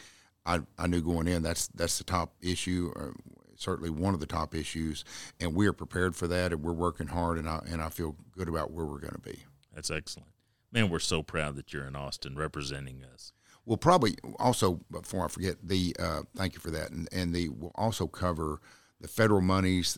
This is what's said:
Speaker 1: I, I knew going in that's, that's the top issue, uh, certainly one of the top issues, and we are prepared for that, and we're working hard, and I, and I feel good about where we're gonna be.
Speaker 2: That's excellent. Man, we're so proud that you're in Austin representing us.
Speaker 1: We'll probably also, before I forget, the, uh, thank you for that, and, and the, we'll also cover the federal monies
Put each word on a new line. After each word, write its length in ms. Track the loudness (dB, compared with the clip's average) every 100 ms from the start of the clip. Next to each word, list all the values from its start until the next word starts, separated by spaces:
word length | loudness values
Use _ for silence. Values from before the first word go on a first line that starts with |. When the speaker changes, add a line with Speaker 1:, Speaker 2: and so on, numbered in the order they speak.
| -20 -20 _ _
Speaker 1:
I, 160 | 0 0 0 -2
I 80 | 2
knew 140 | 2
going 260 | 2 2 2
in 160 | 2
that's, 260 | 0 -2 -4
that's 280 | -2 0 0
the 80 |
top 300 | 0 -2 -2 -4
issue, 500 | -2 -2 0 0 0 -4
uh, 180 | -8 -10 -16 -20 _ -8
certainly 320 | -4 -2 -2
one 240 | 0 2
of 80 | 2
the 60 | 0
top 280 | -2 -2
issues, 520 | -4 -4 -2 -2 -4 -8 -14 -14 -4
and 140 | 0
we 120 | 4 4
are 60 |
prepared 420 | 2 -2 0 0
for 120 | 0 0
that, 260 | 2 2
and 100 | 0
we're 120 | -2
working 320 | 2 0 0 -4
hard, 320 | 0 0 0
and 100 | -2
I, 140 | -4 -4
and 140 | -4
I 80 | -4
feel 260 | -4 -6 -6 -14
good 180 | -6 -4
about 220 | -2 -2
where 120 | -4
we're 160 | -6 -6
gonna 160 | -8 -10
be. 140 | -10 -14 -16 _ _
Speaker 2:
That's 160 | -8 -4
excellent. 380 | -4 -6 -12 -16 _ _ _ -4
Man, 200 | 2 2
we're 80 | 2
so 240 | 2 0
proud 320 | 0 -2 -2
that 180 | -4 -8
you're 140 | -8 -8
in 80 |
Austin 400 | -6 -6 -8 -8 -4
representing 680 | -4 -4 -6 -6 -8 -12 -18
us. 180 | -20 -20 _ _ -10
Speaker 1:
We'll 120 | -2 4
probably 400 | 6 8 6 2 -6 2
also, 400 | 4 6 4 2 -6
before 340 | -12 -6 -2
I 40 | -2
forget, 260 | -2 -4 -4
the, 320 | 0 2 2 0
uh, 220 | -2 -2 -6
thank 200 | -4 -4
you 40 | -4
for 140 | -6
that, 180 | -4 -4
and, 180 | -6 -4
and 200 | -2 0
the, 160 | 0 0
we'll 220 | -4 -8 -2
also 320 | 0 0 -4
cover 520 | 0 0 0 -2 -4 -10 -20 _ -16
the 60 | -4
federal 340 | 4 6 8
monies 560 | 6 4 4 4 2